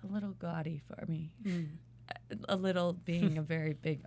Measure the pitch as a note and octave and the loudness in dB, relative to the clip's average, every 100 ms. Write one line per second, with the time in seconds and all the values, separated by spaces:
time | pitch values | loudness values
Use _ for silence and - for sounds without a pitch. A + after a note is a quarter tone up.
0 | G3 G#3 G3+ F#3+ E3+ E3 D#3 D3+ - - | -4 -2 -2 -4 -2 -2 -2 -4 -8 -6
1 | - D#3+ D#3+ - G3+ F3 D#3 D#3+ - - | -2 -2 -2 -4 -2 0 -2 -6 -16 -16
2 | - - - - - F#3+ F#3+ F3+ F3 F3 | -12 -12 -8 -6 0 2 4 4 4 2
3 | - E3+ G3+ D#3 D#3 D#3+ D#3 D3 D#3+ D3+ | 0 4 4 4 2 2 0 0 0 -2